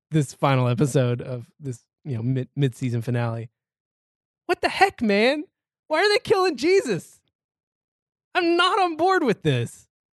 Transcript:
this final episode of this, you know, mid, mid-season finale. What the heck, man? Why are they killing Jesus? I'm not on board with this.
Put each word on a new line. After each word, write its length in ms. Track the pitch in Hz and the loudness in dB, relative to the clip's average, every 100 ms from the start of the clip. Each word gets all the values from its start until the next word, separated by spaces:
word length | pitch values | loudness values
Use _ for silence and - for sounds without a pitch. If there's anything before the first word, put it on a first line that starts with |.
| _ | _
this 200 | 156 139 | -2 -2
final 340 | - 143 131 123 | 0 2 4 2
episode 540 | 120 147 139 123 120 | 2 2 2 0 -2
of 240 | 131 123 117 _ | -6 -12 -14 _
this, 220 | 139 120 _ _ 156 | -14 -14 _ _ -10
you 100 | 113 | -6
know, 60 | |
mid, 260 | 120 131 127 143 | -2 -4 -4 -2
mid-season 460 | 139 - 127 117 | -2 -2 -4 -4
finale. 480 | 120 120 117 113 113 _ _ _ _ _ _ _ _ _ - | -2 -2 -2 -6 -12 _ _ _ _ _ _ _ _ _ -10
What 160 | 359 | -6
the 80 | - | -6
heck, 320 | - 392 - | 0 0 0
man? 420 | 220 202 240 302 381 _ _ _ - | 0 2 2 0 -6 _ _ _ -4
Why 120 | 311 | 0
are 80 | 415 | 2
they 100 | 415 | 2
killing 360 | - 392 370 233 | 2 2 2 0
Jesus? 640 | 320 381 262 165 - _ _ _ _ _ _ _ _ _ _ _ _ 349 | 2 2 0 -4 -8 _ _ _ _ _ _ _ _ _ _ _ _ -2
I'm 200 | 339 339 | 0 2
not 220 | 359 415 | 2 2
on 160 | 359 311 | 0 0
board 280 | 359 370 | 0 2
with 180 | 269 - | 0 0
this. 460 | 156 123 117 - _ _ _ | -2 -2 -4 -10 _ _ _